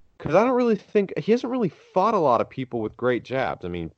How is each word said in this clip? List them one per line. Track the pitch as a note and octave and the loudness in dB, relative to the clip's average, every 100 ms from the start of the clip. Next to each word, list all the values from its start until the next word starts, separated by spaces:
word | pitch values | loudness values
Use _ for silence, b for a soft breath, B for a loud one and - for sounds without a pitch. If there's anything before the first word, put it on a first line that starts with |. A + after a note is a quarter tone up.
| - - | -20 -10
'Cause | - | 0
I | E3+ | 2
don't | A#3+ | 4
really | B3 A#3+ G#3 | 2 2 0
think, | - G#3 G3 - | 0 -2 -2 -4
he | E3 | 0
hasn't | A#3+ A#3+ | 0 0
really | B3+ F#3+ | -2 -4
fought | - _ F#3 G#3 | -6 _ 0 2
a | G#3+ | 2
lot | C#3+ A2+ | 4 2
of | G2+ | 0
people | - C3 A#2+ | -6 -8 -6
with | G#2+ - | -6 -4
great | B2 A#2+ | -2 -2
jabs. | - C3 G#2 C2+ | -2 -4 -4 -6
I | F2 | -8
mean, | F2 E2 | -8 -8